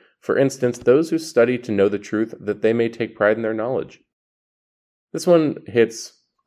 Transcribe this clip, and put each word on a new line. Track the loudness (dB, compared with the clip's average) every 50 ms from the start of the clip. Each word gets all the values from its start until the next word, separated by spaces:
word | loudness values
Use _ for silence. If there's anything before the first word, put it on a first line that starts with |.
| _ _ _ _
for | _ -2 0
instance, | 2 2 0 0 -2 -4 -4 -4 0
those | 2 4 4 4 2 0
who | -4
study | -6 -6 -2 2 2 2 2 0 -4
to | -6 -4
know | 0 0 2
the | 0 0 -4
truth | -6 -6 -4 -4 -4 -4 -8 -10
that | -8 -8 -6 -2
they | 0 0 0
may | 0 -2 -2
take | -4 -6 -8 -8 -2
pride | 0 2 2 2
in | 0 -2
their | -4 -4
knowledge." | -6 -6 -4 -6 -6 -6 -8 -14 _ _ _ _ _ _ _ _ _ _ _ _ _ _ _ _ _ _ _ _ _ _ _ -12
This | -4 2
one | 4 4 4 4 2 -2 -6 -10
hits | -2 2 2 2 2 0 -8 -16 -18 -20 _ _ _ _ _ _